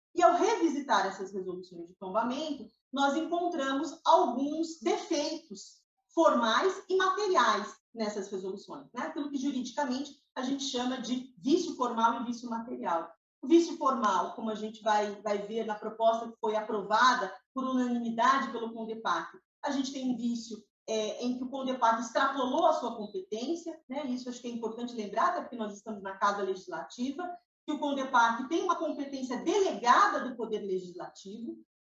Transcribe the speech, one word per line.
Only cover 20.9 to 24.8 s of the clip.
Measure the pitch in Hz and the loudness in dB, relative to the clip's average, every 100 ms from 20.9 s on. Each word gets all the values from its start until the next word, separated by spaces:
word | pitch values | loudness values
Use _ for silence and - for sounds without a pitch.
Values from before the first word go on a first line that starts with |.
| 220 214 - | -2 -2 -2
em | 247 254 | -4 -4
que | 262 | -4
o | |
condepac | 269 262 247 226 226 | -4 -4 2 4 2
extrapolou | - 285 269 269 247 285 339 | 0 0 2 2 0 4 4
a | |
sua | 311 233 220 | 4 0 -6
competência, | 202 196 - 214 262 339 330 320 - | -8 -8 -8 -6 -4 -4 -6 -12 -10
né? | 269 285 | -6 -4
Isso | 247 - | -4 -6
acho | 240 | -10
que | 240 | -8
é | |
importante | 233 226 226 | -6 -6 -6